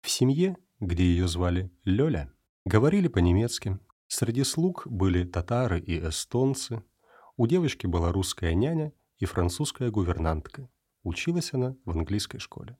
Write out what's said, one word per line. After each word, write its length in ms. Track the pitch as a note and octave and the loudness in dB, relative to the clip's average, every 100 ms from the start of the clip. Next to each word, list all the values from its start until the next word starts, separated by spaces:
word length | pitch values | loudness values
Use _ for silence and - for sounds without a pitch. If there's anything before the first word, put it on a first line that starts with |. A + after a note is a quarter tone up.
В 80 | - | -6
семье, 480 | - B2+ C#3 F#3 F#3 _ _ | 2 2 4 2 0 _ _
где 240 | F#2+ E2+ | -4 2
ее 220 | F2+ F2 F2+ | 4 4 2
звали 440 | E2+ F2+ F2+ F#2 _ | 0 0 0 -4 _
Леля, 480 | - G2 D#3 G2+ C#2 _ _ _ | 0 2 2 0 -4 _ _ _
говорили 440 | - G#2+ C3+ G3 F3 | 0 2 4 4 2
по-немецки. 720 | - F2 F2+ A#2 - G#2+ F#2+ _ _ _ | 4 4 4 2 -4 -6 -8 _ _ _
Среди 360 | - A#2 A#2+ | -4 -2 0
слуг 420 | C3+ - F3+ F3 - | 0 0 0 -2 -8
были 360 | G#2+ F#2+ F2+ | 0 2 2
татары 580 | F2 F2+ F2 A#2+ B2+ - | 0 -4 -2 0 0 -2
и 180 | - E2 | -2 -4
эстонцы. 840 | E2 E2 - A#2+ C3 C3+ - A2+ - _ _ - - - | -2 -6 -4 0 0 -2 -6 -10 -12 _ _ -20 -20 -2
У 100 | A#2 | 2
девочки 400 | F3+ D#3+ - F#2+ | 4 2 -2 0
была 240 | E2+ E2+ | 2 2
русская 440 | F#2 F#2 - F2 | 0 -2 -2 0
няня 400 | E2+ C3 E3 D3+ _ _ _ | 2 2 0 -4 _ _ _
и 80 | G2 | -4
французская 640 | - F2 - D3 - B2 | 0 0 0 -6 -4 -2
гувернантка. 800 | G#2 F2+ F2 D#2+ D#2+ - - C3+ _ _ _ | 0 0 0 0 -2 -6 -18 -18 _ _ _
Училась 500 | F#2+ E2+ - F3 D#3+ | -8 -4 -2 -2 -2
она 240 | C3 B2+ C3 | -2 -4 -4
в 60 | - | -6
английской 480 | E2 E2 G#2 - - | -4 -2 -4 -4 -12
школе. 400 | - - - B2 | -14 -14 -16 -18